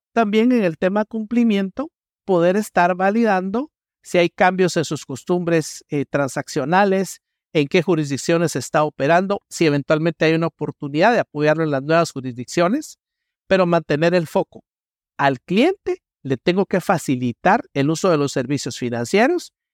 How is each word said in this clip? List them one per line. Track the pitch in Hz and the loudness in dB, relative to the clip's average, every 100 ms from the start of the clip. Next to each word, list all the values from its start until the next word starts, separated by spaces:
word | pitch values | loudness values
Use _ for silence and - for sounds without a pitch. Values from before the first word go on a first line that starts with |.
| _ | _
también | - 220 214 233 | -2 0 2 2
en | 247 | 2
el | 185 165 | 0 0
tema | 185 202 | -2 -2
cumplimiento, | 214 220 214 233 233 202 196 - 302 _ _ _ | -4 -6 -4 0 2 0 -2 -8 -12 _ _ _
poder | - 180 170 190 | -2 2 4 2
estar | 214 - 175 | 0 0 0
validando | 180 190 214 233 190 185 214 294 _ _ _ - | 2 0 2 0 0 -2 -6 -6 _ _ _ -4
si | 180 | 0
hay | 175 | 0
cambios | - 185 185 185 170 | 2 2 4 0 0
en | |
sus | 151 147 | -4 -6
costumbres, | - 131 - 180 170 165 151 - - | -8 -10 -4 -2 0 0 -2 -10 -8
eh, | 147 135 | -6 -2
transaccionales, | 143 139 151 - - 135 180 202 190 190 - _ _ _ | -2 -2 -4 -6 -6 0 2 2 0 -4 -10 _ _ _
en | 170 143 | -2 0
qué | 185 | 0
jurisdicciones | 170 165 147 135 - 170 165 | 0 0 -2 -4 0 0 0
está | 143 - 156 | -4 -4 -2
operando, | 151 - 139 170 190 202 _ | -2 -2 0 2 0 -6 _
si | - 160 | 0 2
eventualmente | 143 135 156 165 160 | 2 0 0 0 0
hay | 160 | 0
una | 160 165 | 2 -2
oportunidad | - 147 - 147 143 196 | -6 -10 -8 -6 0 2
de | 233 | 2
apoyarlo | 139 151 151 156 | -2 0 0 2
en | 160 | 0
las | 139 | -2
nuevas | 143 160 165 | 0 0 0
jurisdicciones, | - 127 120 123 - 175 262 - - _ _ _ _ - | -4 -10 -10 -6 0 0 0 -6 -18 _ _ _ _ 0
pero | 190 175 | 2 2
mantener | 170 156 147 170 | 0 0 0 2
el | 180 160 | 0 0
foco. | 196 170 113 _ _ _ _ _ - | -4 -4 -10 _ _ _ _ _ -2
Al | 143 135 | 0 0
cliente | - 185 294 392 - 359 _ _ | -2 2 2 0 -6 -8 _ _
le | 139 131 | -6 -4
tengo | - 180 190 | -2 -2 0
que | 190 | -2
facilitar | - 175 - 127 123 117 175 190 - | 0 -2 -2 -4 -4 -2 2 0 0
el | - 139 | -2 -2
uso | 160 190 | 0 0
de | 156 | 0
los | 143 | 0
servicios | - 123 143 - - | -2 -4 -4 -6 -8
financieros | 123 117 120 190 247 349 - _ _ | -6 -4 0 2 2 0 -6 _ _